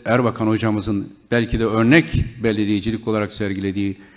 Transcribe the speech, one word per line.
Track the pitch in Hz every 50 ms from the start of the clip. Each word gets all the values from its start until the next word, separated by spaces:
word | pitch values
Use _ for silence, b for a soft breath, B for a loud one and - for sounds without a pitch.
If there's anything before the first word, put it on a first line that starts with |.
| -
Erbakan | - 117 123 123 113 117 - 113 110
hocamızın | 110 104 113 110 107 107 92 110 104 98 98 - - _ _ -
belki | 117 120 117 117 - 110
de | 113
örnek | 104 107 113 113 117 147 165 165 - - - - - - 117 107
belediyecilik | 113 107 107 104 101 107 101 92 113 110 107 - 113
olarak | 107 107 104 98 -
sergilediği | - 107 98 98 98 98 98 95 101 101 98 95 - B B B